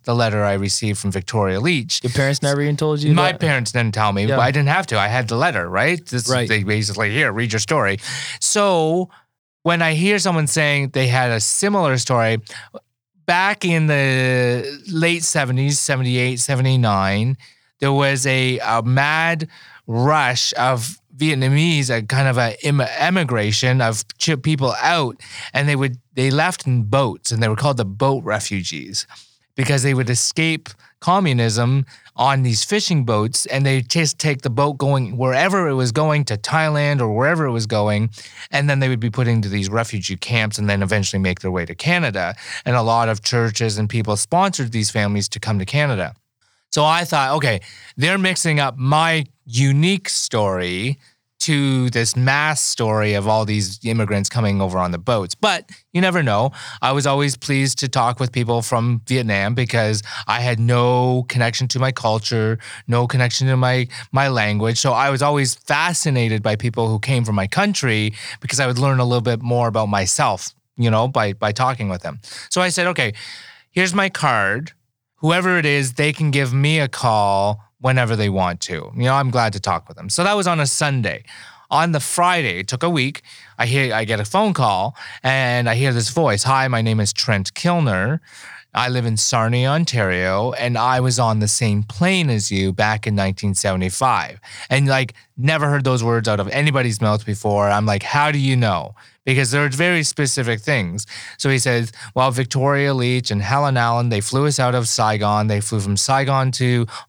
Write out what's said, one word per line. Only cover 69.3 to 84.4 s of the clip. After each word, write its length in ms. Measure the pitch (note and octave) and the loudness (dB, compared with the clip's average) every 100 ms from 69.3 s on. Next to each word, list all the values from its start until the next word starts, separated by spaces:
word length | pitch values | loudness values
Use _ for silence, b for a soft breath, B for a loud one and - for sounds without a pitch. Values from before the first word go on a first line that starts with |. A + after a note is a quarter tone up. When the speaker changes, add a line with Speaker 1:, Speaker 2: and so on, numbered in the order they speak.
| A#2 | -2
Speaker 1:
more 260 | A#2 A#2+ A#2 | -2 0 0
about 220 | A2 G#2+ | 0 0
myself, 640 | G2+ G2 - C3+ F#2+ - - _ - | 0 0 0 0 -2 -6 -16 _ -2
you 120 | A#2 | 2
know, 200 | A2 B2 | 2 2
by, 240 | C3 G#2+ | 0 -2
by 180 | G2 G#2+ | -2 -4
talking 380 | G#2 B2+ B2 G#2 | 0 -2 -2 -4
with 120 | F2+ | -6
them. 200 | E2 D2+ B B B | -8 -12 B B B
So 120 | F#3 | -2
I 80 | F3+ | 0
said, 180 | F3+ F3 | 0 0
"Okay, 240 | D#3 B2 G#2 B B B B B | 0 -2 -4 B B B B B
here's 220 | F3+ F#3 | -2 0
my 140 | F#3+ F#3+ | 0 -2
card. 640 | - D3+ A#2 G2 A2 D#3+ - _ _ _ _ | 0 0 2 2 0 -6 -14 _ _ _ _
Whoever 440 | D#3 E3+ F3+ F3+ | 0 2 2 2
it 80 | D3+ | 2
is, 260 | C#3+ C3 | 0 0
they 200 | B2 D3 | 0 -2
can 180 | C#3+ D#3 | 0 0
give 200 | C#3+ C3+ | 0 0
me 280 | C3 C#3+ D#3 | 0 2 2
a 80 | C3+ | 0
call 720 | - B2+ G#2+ G2+ G2 G2+ G#2+ - _ | -2 0 2 2 2 0 -2 -8 _
whenever 360 | B2+ B2+ A#2 A2 | 0 2 2 0
they 120 | G#2 | 0
want 320 | F#2+ F2+ F2 | 0 -2 -2
to. 320 | - E2+ - - | -6 -8 -8 -4
You 80 | |
know, 100 | B2 | 0
I'm 160 | C3+ C3+ | 2 2
glad 240 | B2 A2+ | 0 0
to 60 | G2 | -2
talk 280 | G2 F2 - | -4 -4 -6
with 80 | C#2+ | -14
them." 140 | E2 | -6
So 140 | - | -2
that 120 | F#3 G#3 | 0 0
was 120 | F3+ | 0
on 120 | E3 | 0
a 60 | C#3 | 0
Sunday. 580 | - D3+ C3+ G2+ B1 B B B B B | 0 0 0 -2 -4 B B B B B
On 220 | C#3+ E3+ | 0 2
the 80 | D#3 | 0
Friday, 580 | - - F3 F3+ B2+ F2 | -2 0 2 2 0 -4
it 60 | G2 | -6
took 140 | B2 | -4
a 80 | E3+ | -2
week, 320 | E3 B2+ - B B B - | 0 -2 -4 B B B -4
I 80 | A#2 | 0
hear, 260 | C3+ C3 | 0 0
I 100 | A2 | 0
get 160 | A2 A2 | -2 -2
a 60 | G#2+ | 0
phone 300 | F#3+ | 0